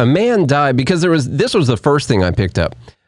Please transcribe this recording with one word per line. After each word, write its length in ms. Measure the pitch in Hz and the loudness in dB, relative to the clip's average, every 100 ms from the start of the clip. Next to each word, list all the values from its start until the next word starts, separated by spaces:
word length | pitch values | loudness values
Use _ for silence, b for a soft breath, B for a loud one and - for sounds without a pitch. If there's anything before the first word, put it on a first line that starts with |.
A 40 | |
man 420 | 120 156 233 226 147 | 2 2 2 0 0
died 300 | 143 143 127 | 0 0 0
because 240 | 131 180 | 0 0
there 100 | 180 | 2
was, 200 | 165 127 | 0 -2
this 240 | 139 233 | -2 -2
was 120 | 214 123 | 0 0
the 120 | 113 | 0
first 300 | 147 143 - | 0 0 0
thing 140 | 107 | 0
I 80 | 90 | 0
picked 280 | 85 95 - | -2 -2 -2
up. 180 | 80 - b b | -4 -6 b b